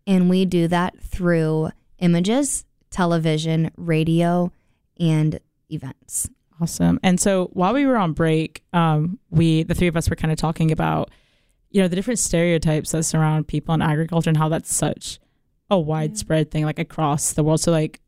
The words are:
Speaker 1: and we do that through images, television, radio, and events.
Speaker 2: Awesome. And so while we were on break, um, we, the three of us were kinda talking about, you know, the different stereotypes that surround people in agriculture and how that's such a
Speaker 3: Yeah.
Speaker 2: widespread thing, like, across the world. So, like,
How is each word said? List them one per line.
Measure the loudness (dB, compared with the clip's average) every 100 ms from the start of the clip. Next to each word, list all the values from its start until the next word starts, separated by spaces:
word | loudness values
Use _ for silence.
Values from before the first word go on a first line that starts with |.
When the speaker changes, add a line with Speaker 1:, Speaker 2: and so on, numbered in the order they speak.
| 0
Speaker 1:
and | 2 4
we | 4 2
do | 2 2
that | 0 -2 -6
through | -10 -2 0 2 0 -2 -4 -8 _ _
images, | 2 2 2 0 0 -6 -12 _ _
television, | -4 0 2 0 -2 0 -2 -2 -4
radio, | -2 0 2 2 2 0 -2 -6 _ _ _ -2
and | 0 2 0 -2 _ _ _
events. | -12 -12 -18 _ -8 -8 -12 _ -6
Speaker 2:
Awesome. | -6 0 0 2
And | 2 2
so | 2 0 -2
while | -2 0
we | 2 2
were | 2
on | 0
break, | 0 0 0 -2 -10 _
um, | 0 2 2 -2 -6 _
we, | 2 4 2
the | 0 0
three | 0
of | 0
us | -2
were | -2
kinda | -2 0
talking | -2 0 0
about, | 0 0 -2 -4 _ _ _ _ _ _
you | 0
know, | 0
the | 0
different | -4 -4
stereotypes | 0 0 2 2 0 -2 -2
that | -4
surround | -2 0 2 0 -2
people | -6 -2 -2
in |
agriculture | 0 -2 -2 -2 0
and | 0
how | 0
that's | -2 -4
such | -2 -2 -4 -12 -16 _ _ _ _ _
a | -2
Speaker 3:
Yeah. |
Speaker 2:
widespread | 0 -2 -4 -6 -2 0 0
thing, | -2 -2
like, | -4
across | -6 -2 -2 0 -2
the | 0
world. | 2 2
So, | 2
like, | 0 -2 -6